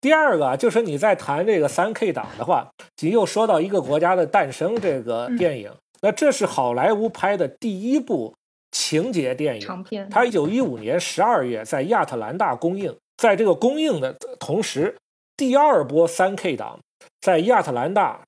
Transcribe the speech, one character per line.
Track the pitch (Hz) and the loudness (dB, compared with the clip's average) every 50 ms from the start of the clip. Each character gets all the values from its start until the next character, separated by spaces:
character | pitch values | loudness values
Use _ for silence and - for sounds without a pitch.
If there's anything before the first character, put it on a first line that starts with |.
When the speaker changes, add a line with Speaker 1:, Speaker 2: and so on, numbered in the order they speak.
Speaker 1:
第 | - 262 311 | 2 2 2
二 | 311 311 285 220 160 | 4 2 2 2 2
个 | 147 131 | 0 0
啊， | 127 | -2
就 | 135 - 240 | 0 0 0
是 | 175 226 | 0 0
你 | 233 196 151 143 | -2 -2 -4 -2
在 | 147 214 196 | 0 0 0
谈 | - - - 143 147 180 | 0 -2 -6 -4 -2 0
这 | 214 214 180 | 0 0 0
个 | 151 139 | 0 0
三 | - - 175 208 226 | 0 -2 -2 -2 -2
K | - - 202 160 | -4 -4 -4 -4
党 | 131 104 107 - - | -4 -8 -10 -10 -10
的 | 120 | -4
话， | - 185 135 120 - _ _ - - _ - | -2 0 -2 -2 -6 _ _ -20 -20 _ -6
你 | - 160 | -4 0
又 | 202 233 208 | 2 2 2
说 | 170 - 214 - | 2 0 0 2
到 | - 202 160 | 2 2 2
一 | 160 196 | 2 0
个 | 202 190 | -2 -2
国 | 143 127 143 151 | -2 0 0 2
家 | 160 175 185 | 2 2 2
的 | 185 175 | 2 0
诞 | 131 - 202 170 139 | 2 2 0 0 0
生 | 127 - 156 175 220 233 | -4 -4 -4 -2 -2 -2
这 | 190 190 147 131 | -2 -2 -2 -2
个 | 117 117 117 113 120 127 240 233 | -4 -4 -4 -4 -4 -4 -2 0
电 | 180 170 147 123 | 0 0 0 -2
影， | 104 104 | -10 -14
Speaker 2:
嗯。 | 117 - _ _ _ _ | -16 -20 _ _ _ _
Speaker 1:
那 | - 202 208 | -2 -2 0
这 | - - 294 | 2 2 2
是 | 262 - 208 | 2 2 0
好 | 185 - - 131 123 120 | -2 0 0 0 0 0
莱 | 123 131 190 220 | 2 2 2 2
坞 | 202 220 226 | 2 0 -4
拍 | - - - 196 208 | -4 -2 -2 -2 0
的 | 196 170 135 | 0 -2 -4
第 | - _ - 233 202 185 | -4 _ -6 -6 -6 -4
一 | 202 240 269 302 | -2 0 0 0
部 | 254 - 233 151 113 - - _ _ _ _ _ _ _ | 0 0 -4 -4 -4 -6 -10 _ _ _ _ _ _ _
情 | - - - - - 151 170 254 | -6 -4 -4 0 0 0 0 0
节 | 247 175 160 170 170 | -2 -2 0 -2 -2
电 | 165 151 147 127 | -2 -2 -4 -2
影， | 110 | -4
Speaker 3:
长 | - - 185 180 190 | -8 -10 -10 -10 -10
片。 | - 226 208 196 196 | -10 -10 -10 -10 -2
Speaker 1:
它 | 202 202 247 | 2 2 2
一 | 247 | 4
九 | 220 185 147 156 | 2 0 0 0
一 | 202 247 | 0 0
五 | 269 190 127 113 | 0 -2 -4 -6
年 | 107 110 139 175 | -4 -2 -2 -2
十 | 175 - - - | -2 -4 -2 0
二 | 185 226 240 185 135 | 2 2 2 2 0
月 | 123 117 107 110 | 0 -4 -6 -6
在 | - - 143 135 | -4 -4 -4 -2
亚 | 170 226 214 165 | 0 0 0 0
特 | - - | -2 -4
兰 | 120 110 107 135 185 | -8 -6 -6 -4 -2
大 | 220 175 127 | -2 -2 -2
公 | - - 165 180 196 | -2 -2 -4 -4 -2
映， | 202 160 113 - _ _ _ _ | -6 -8 -8 -10 _ _ _ _
在 | - 233 202 | 4 4 4
这 | 185 226 | 4 4
个 | 208 170 | 2 2
公 | - - 240 277 302 | 2 2 0 0 2
映 | 311 311 240 160 | 0 0 0 0
的 | 131 131 - - - - - - | -2 -4 -6 -8 -14 -16 -14 -14
同 | - - 147 196 214 | -6 -4 -2 -2 -2
时， | - - 131 151 202 - - _ _ _ _ _ _ _ | -2 -2 -2 -2 -2 -2 -6 _ _ _ _ _ _ _
第 | - 285 262 247 277 | -2 -2 2 4 6
二 | 294 302 269 185 143 | 6 6 6 4 2
波 | 127 139 156 170 165 | 2 4 4 4 4
三 | 165 - 185 190 202 | 4 2 0 0 0
K | 190 - 190 143 | -2 -4 -4 -4
党 | 113 104 - 60 - _ _ _ _ - - _ _ | -4 -6 -10 -12 -16 _ _ _ _ -20 -20 _ _
在 | - - 185 160 | 2 2 4 4
亚 | 165 208 247 220 | 4 4 4 4
特 | 165 147 135 | 2 0 -2
兰 | 120 123 156 190 | -2 -2 0 2
大 | 214 190 139 107 - - | 2 2 0 -2 -6 -16